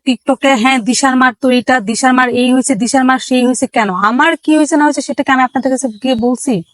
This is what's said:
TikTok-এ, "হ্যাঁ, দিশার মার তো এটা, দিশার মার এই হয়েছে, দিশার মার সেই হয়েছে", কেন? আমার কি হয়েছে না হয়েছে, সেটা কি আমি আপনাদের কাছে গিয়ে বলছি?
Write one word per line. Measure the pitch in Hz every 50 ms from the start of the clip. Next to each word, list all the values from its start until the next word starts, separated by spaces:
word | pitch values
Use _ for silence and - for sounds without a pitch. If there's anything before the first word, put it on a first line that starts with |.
| -
TikTok-এ, | 269 247 - _ - 262 - - 269 269
"হ্যাঁ, | 220 214 262 269 254
দিশার | 202 226 240 - - 269 254
মার | 254 262 254 - -
তো | - 254
এটা, | 247 247 226 - 254 254
দিশার | 202 202 226 - 269 254 254
মার | 254 254 247
এই | 240 240 247 254 254
হয়েছে, | 262 240 - 262
দিশার | 185 247 226 - 262 254
মার | 254 262 254
সেই | - - 254 254 247
হয়েছে", | 247 254 - 269
কেন? | - - 240 214 196 180
আমার | 185 196 214 240 269 302 330 330 - -
কি | 311 311
হয়েছে | 311 311 285 330
না | 294 302
হয়েছে, | 294 285 294
সেটা | - - 277 - 277
কি | -
আমি | 269 262 254
আপনাদের | 247 - 269 - 262
কাছে | 262 254 -
গিয়ে | 247 214 202 - 262 262
বলছি? | 220 233 247 254 - - 277 233 170 165 _